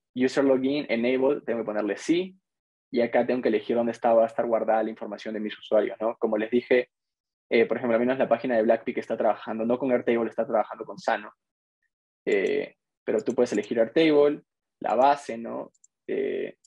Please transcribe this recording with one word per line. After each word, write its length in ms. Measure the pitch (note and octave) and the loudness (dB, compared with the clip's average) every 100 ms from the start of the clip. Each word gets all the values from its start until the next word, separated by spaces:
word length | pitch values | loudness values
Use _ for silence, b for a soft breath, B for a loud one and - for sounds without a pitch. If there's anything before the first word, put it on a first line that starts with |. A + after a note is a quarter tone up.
| _ B2+ | _ -2
user 280 | B2+ D3 | 0 2
login, 440 | C#3 C3 C3 D3 - | 2 2 2 -2 -2
enable, 520 | A#2 B2 C3 C3 D3 | -2 0 2 0 0
tengo 180 | - A#2 | -4 -4
que 60 | A2 | -4
ponerle 300 | G#2 G#2 G2+ | -4 -4 -4
sí, 400 | - E3+ F#3 - _ _ _ _ _ | 0 0 -2 -12 _ _ _ _ _
y 100 | A#2+ | -2
acá 240 | A#2 B2+ A#2+ | 0 0 0
tengo 160 | B2+ | 0
que 80 | A2+ | 0
elegir 260 | G#2+ - A#2+ | 0 0 -2
dónde 160 | A#2+ | -2
está, 220 | A#2 A#2+ | -2 2
va 100 | A2+ | 4
a 40 | A2+ | 4
estar 200 | - A#2+ | 0 -2
guardada 340 | A2 A2 A2 | 0 2 0
la 80 | A2 | 0
información 460 | A2 G#2 G#2 A2 A2 | -6 -12 -10 -8 -6
de 40 | |
mis 180 | G#2+ - | -8 -10
usuarios, 380 | - G#2+ G#2 G2 | 2 2 2 -2
¿no? 160 | A2 - | -4 -2
Como 200 | A2+ A2 | -2 -2
les 120 | A2 | 0
dije, 400 | B2 - B2 B2 _ _ _ _ _ _ | 0 4 2 2 _ _ _ _ _ _
eh, 160 | A#2+ A2+ | 2 2
por 100 | A2+ | 0
ejemplo, 160 | A#2+ | 0
al 60 | A2+ | 2
menos 180 | B2 C3 | 2 0
la 100 | A#2+ | 0
página 280 | A#2 C3 A#2 | 0 2 2
de 80 | |
Blackpeak 340 | A2 A2+ - A2+ | 2 2 0 -6
está 180 | - A2+ | -6 -2
trabajando, 480 | A#2 G#2 - A2 | 0 0 -6 -6
no 140 | A#2 B2 | -2 -2
con 140 | C#3 | 0
Airtable, 360 | B2 A#2+ A#2 A2+ | 0 2 0 0
está 200 | - A2+ | -4 -2
trabajando 380 | A2+ - A2 A2+ | -2 -2 -8 -14
con 120 | G2+ | -6
Sano. 340 | - G#2+ G#2+ _ _ _ _ _ _ _ _ _ - | -2 -2 -4 _ _ _ _ _ _ _ _ _ -2
Eh, 520 | G2+ F#2+ F#2 F#2 _ _ _ | 0 0 -2 -4 _ _ _
pero 180 | - A2 | -4 -2
tú 140 | A#2 A#2+ | -2 0
puedes 180 | B2 | 0
elegir 240 | D3+ - A#2 | 0 -2 -2
Airtable, 640 | A2+ D#3+ D#3+ D3 D3 D#3+ _ _ _ _ | 0 2 4 4 4 0 _ _ _ _
la 160 | - A2 | -2 2
base, 420 | C3+ C#3+ - A#2 | 4 2 -4 -10
¿no? 340 | A#2 A#2+ - _ _ _ - | -10 -10 -12 _ _ _ -8
Eh, 500 | G#2+ G2+ F2+ F#2+ - | -4 -2 -4 -8 -12